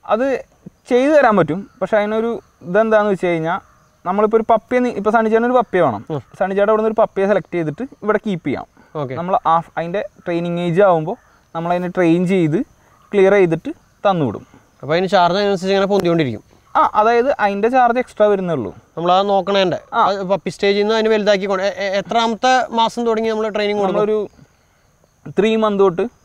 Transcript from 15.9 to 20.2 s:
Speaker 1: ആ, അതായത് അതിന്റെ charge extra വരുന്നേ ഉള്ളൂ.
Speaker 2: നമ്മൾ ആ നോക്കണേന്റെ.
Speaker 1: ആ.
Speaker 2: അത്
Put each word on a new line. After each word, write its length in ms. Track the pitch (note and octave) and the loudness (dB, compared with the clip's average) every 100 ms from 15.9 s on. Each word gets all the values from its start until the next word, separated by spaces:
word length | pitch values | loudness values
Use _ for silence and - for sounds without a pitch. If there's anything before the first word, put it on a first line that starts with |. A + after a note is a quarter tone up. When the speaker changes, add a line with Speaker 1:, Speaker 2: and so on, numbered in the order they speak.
| G3+ F3 E3+ C#3 G#2+ _ _ _ - | 0 2 0 0 -4 _ _ _ 0
Speaker 1:
ആ, 160 | - | 0
അതായത് 420 | - G#3+ A#3 B3+ - | 2 2 2 0 -2
അതിന്റെ 300 | G3+ G3+ A3+ | -2 0 0
charge 300 | B3+ A#3+ A#3+ | 2 2 0
extra 280 | B3 - G#3 | -4 0 2
വരുന്നേ 260 | G3 F3+ | 2 -2
ഉള്ളൂ. 220 | D3+ G2 - _ - | -4 -6 -10 _ -6
Speaker 2:
നമ്മൾ 140 | F3 | 0
ആ 100 | F#3 | 2
നോക്കണേന്റെ. 560 | G3+ G3 F3+ G3+ F#3 C3+ - | 2 -2 0 0 0 -2 -4
Speaker 1:
ആ. 100 | A#3 | 0
Speaker 2:
അത് 200 | F#3+ G3 | 0 0